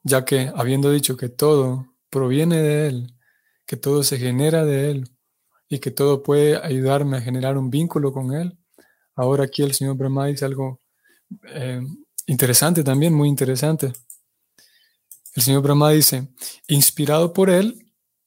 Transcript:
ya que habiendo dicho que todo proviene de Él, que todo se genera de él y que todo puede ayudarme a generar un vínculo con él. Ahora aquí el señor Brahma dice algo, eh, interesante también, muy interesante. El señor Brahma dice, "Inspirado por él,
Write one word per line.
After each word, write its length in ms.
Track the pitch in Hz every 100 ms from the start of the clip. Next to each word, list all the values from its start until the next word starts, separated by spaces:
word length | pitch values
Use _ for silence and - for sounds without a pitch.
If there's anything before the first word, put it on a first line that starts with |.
ya 220 | 127 131
que 260 | 127 135 131
habiendo 360 | - 123 139 139
dicho 260 | 147 135 127
que 120 | 123
todo 600 | - 147 147 131 131 127 _ -
proviene 500 | 135 127 139 165 165
de 280 | 151 151 151
Él, 240 | 123 123 _ _ _ _ _ -
que 100 | 135
todo 260 | 139 143
se 160 | 135 131
genera 460 | 127 127 151 160
de 260 | 151 139 147
él 200 | 139 127 _ _ _ _ _ -
y 100 | 139
que 120 | 135
todo 320 | 120 143 139
puede 340 | 147 147 147 156
ayudarme 600 | 160 131 131 143 143 131
a 40 |
generar 340 | 120 127 131 139
un 140 | 131
vínculo 420 | 139 165 156 139
con 200 | 135 127
él. 240 | 147 175 - _ _ _ _ _
Ahora 300 | - 127 139
aquí 180 | 135 -
el 120 | 143
señor 220 | 131 135 131
Brahma 300 | 135 135 139
dice 180 | 139
algo, 360 | 135 135 135 123 _ _ _ _ - - -
eh, 340 | 147 127 127 135 294 - - -
interesante 560 | 127 127 120 151 170
también, 300 | 139 135 170
muy 140 | 151 147
interesante. 640 | 139 131 127 151 160 135 - - - _ _ _ _ _ _ _ _ _ - -
El 80 | 135
señor 200 | 120 139
Brahma 280 | 139 143 151
dice, 380 | 151 143 127 135 - - - -
"Inspirado 640 | 143 135 - 143 151 170
por 180 | 180 190
él, 420 | 180 214 - _ _ _ _